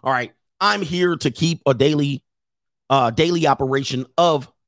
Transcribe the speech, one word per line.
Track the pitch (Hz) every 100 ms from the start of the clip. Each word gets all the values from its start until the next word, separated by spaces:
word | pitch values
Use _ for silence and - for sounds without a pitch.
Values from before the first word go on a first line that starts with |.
All | 131
right. | 127 120 _ _ -
I'm | 202 208
here | 160 175 175 165
to | 135
keep | - 165 160 -
a |
daily, | 127 143 147 143 135 _ _ _ _ _ _ -
uh, | 135 120
daily | 117 165 170 151
operation | 135 135 135 135 127 131 -
of | 170 147 - _